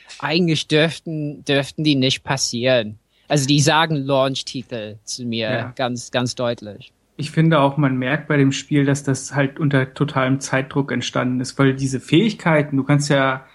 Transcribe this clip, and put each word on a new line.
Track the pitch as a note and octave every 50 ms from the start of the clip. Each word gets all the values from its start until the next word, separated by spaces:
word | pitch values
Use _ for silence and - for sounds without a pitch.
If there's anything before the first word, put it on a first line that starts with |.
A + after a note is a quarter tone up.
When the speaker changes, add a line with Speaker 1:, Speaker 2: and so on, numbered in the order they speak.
| - - - -
Speaker 1:
eigentlich | - C#3+ D#3 F3 F3+ E3 D#3 D3 - -
dürften, | D#3 D3+ D#3 E3 - - - E3+ D#3+ D#3 D3+ D3 D3+ - -
dürften | - C#3 C#3 C#3+ - - - D#3
die | D3+ C#3+
nicht | C3+ B2+ C3+ - -
passieren. | - - D3 C3+ - - - A#2 A#2+ C3 B2+ B2 G#2+ G#2+ G#2+ - _ _ _ _ _ -
Also | D3 D3+ C3+
die | C3 D3 D3+
sagen | C3+ D#3+ D3+ D#3 E3 D#3+ D#3+
Launch-Titel | C#3+ C3+ C3+ C#3 C3+ C3 C3+ C3+ B2+ - - - C3+ A2+ - B2+ A2+ G#2 G#2+ G#2 A2 _
zu | - - - B2
mir | A#2+ A2+ A2+ A2 A2
Speaker 2:
Ja. | G#2+ A#2 A#2 B2 B2+
Speaker 1:
ganz, | - C3 A#2+ B2 A#2+ - -
ganz | - B2+ B2 A#2+ -
deutlich. | - B2+ A#2+ A#2+ - G#2+ G#2 G2+ A2+ - - _ _ _ _ _
Speaker 2:
Ich | - C#3+ -
finde | - E3 D#3+ E3 E3 D3
auch, | C#3 C#3 C#3 D#3
man | D3 C3 C3
merkt | B2+ B2+ B2+ D3 E3 - -
bei | D3+
dem | C#3+ C3+ C3+
Spiel, | C3+ - - - D3 C#3+ C#3
dass | C#3 C#3 C#3 -
das | C#3 C3 - - - -
halt | C#3+ C#3 C3+ - -
unter | D#3+ C#3 C#3 C3+ C3 C#3 -
totalem | - D#3 E3 - C3+ C3 C3 C3+ C#3
Zeitdruck | - - - C3 C3+ C#3 - C#3+ C3+ C#3
entstanden | B2+ B2 A#2+ - - B2+ B2+ B2+ B2+ B2+
ist, | B2+ - - -
weil | C#3 C3+ C3
diese | C3+ C#3 C3 C3 B2
Fähigkeiten, | - - C#3+ E3+ G#3+ A3+ G#3+ - - F3 D#3+ D3+ C#3+ D3 C#3
du | C3+ C3
kannst | - D3 C#3+ C#3+ -
ja | D3 C#3 C3+ C3+ C3 C3+ - -